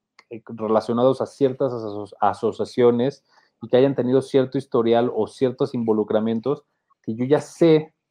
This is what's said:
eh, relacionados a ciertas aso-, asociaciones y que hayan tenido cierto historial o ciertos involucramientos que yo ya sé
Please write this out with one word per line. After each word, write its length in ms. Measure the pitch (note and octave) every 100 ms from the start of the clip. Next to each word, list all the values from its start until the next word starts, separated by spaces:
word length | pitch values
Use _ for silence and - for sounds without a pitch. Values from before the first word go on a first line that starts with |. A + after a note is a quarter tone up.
| _ _ _
eh, 140 | A2+ -
relacionados 720 | A2+ G#2+ A2 - A#2+ B2+ C3
a 40 | A2+
ciertas 460 | - C3 B2+ C#3
aso-, 440 | A#2+ A2 G#2 G2+ -
asociaciones 1080 | G#2 F#2+ A2 F#2+ G#2 - A#2+ A#2+ B2+ - _ _ _ _
y 80 | -
que 80 | B2
hayan 180 | C#3 C3+
tenido 260 | B2 C3
cierto 360 | C3 C3+ C3 C#3
historial 540 | - B2+ A#2 A#2 B2 -
o 120 | G2+
ciertos 460 | - C3 B2 C3+
involucramientos 920 | B2+ A2+ G#2+ G#2 G#2+ A2+ A2+ C3 C#3+ _ _ _ _
que 140 | - A2+
yo 100 | B2+
ya 140 | D3
sé 540 | - - E3+ D#3 D#3 _ _